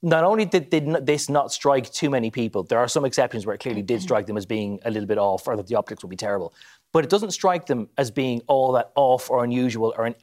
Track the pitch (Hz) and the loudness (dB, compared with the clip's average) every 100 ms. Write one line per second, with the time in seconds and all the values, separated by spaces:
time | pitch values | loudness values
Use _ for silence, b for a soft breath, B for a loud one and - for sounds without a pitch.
0 | 170 160 175 220 196 185 143 160 143 160 | 2 4 4 2 2 0 2 0 2 0
1 | 135 147 - 147 139 - 143 135 120 - | 2 0 0 0 0 0 2 2 0 -4
2 | 147 131 113 123 113 101 87 117 120 156 | -2 0 -2 -2 -4 -2 0 0 2 0
3 | 135 - 127 113 101 101 131 104 98 117 | 0 0 0 -2 -6 -6 -6 -4 -2 -2
4 | 92 110 104 104 92 110 101 101 117 110 | 0 -2 -2 -6 -4 -4 -4 -6 -6 -4
5 | 104 104 101 95 - 110 95 110 - 107 | -2 0 2 0 -4 -6 -2 -2 -4 -8
6 | 90 92 101 101 85 - B B B 165 | -12 -8 -4 -4 -6 -12 B B B 0
7 | 143 202 208 - 190 175 - 123 104 - | 2 0 0 -2 0 0 0 -4 -2 -2
8 | 127 143 131 120 - 135 131 127 - 143 | -2 -2 -2 -2 0 2 4 2 0 2
9 | 135 127 - 127 120 123 127 110 110 113 | 4 2 2 0 0 0 0 0 -2 0
10 | 117 117 | -4 -2